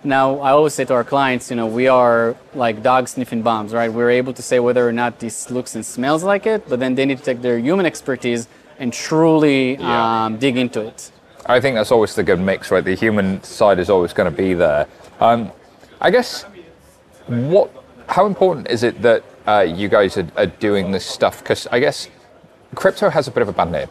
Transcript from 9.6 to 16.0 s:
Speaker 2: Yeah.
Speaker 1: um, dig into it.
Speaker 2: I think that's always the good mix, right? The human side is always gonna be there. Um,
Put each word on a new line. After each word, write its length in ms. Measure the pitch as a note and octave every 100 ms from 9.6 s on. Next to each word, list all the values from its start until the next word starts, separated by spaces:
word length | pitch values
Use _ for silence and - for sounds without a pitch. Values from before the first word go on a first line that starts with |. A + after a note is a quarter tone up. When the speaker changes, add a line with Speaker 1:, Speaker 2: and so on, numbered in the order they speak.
| B2+ C3+
Speaker 2:
Yeah. 480 | B2 A#2 A2+ A2+ A2+
Speaker 1:
um, 120 | A2
dig 180 | C3+ B2
into 240 | B2 A#2+
it. 320 | G#2+ - - _ _ - -
Speaker 2:
I 140 | B2
think 160 | C3+ A#2
that's 160 | G#2+
always 240 | A#2 G#2 -
the 80 |
good 160 | F#2+ F2+
mix, 320 | F#2+ F#2+ -
right? 120 | F#2
The 120 | F2 F#2+
human 480 | A2+ G#2 F#2+ F#2+
side 340 | - - G#2+ F#2
is 100 | F2+
always 240 | F#2+ -
gonna 200 | - F2+
be 220 | D#2 F#2+
there. 320 | F2 E2 D2 D2 - - -
Um, 320 | A2+ A#2 G#2+ - - _ - -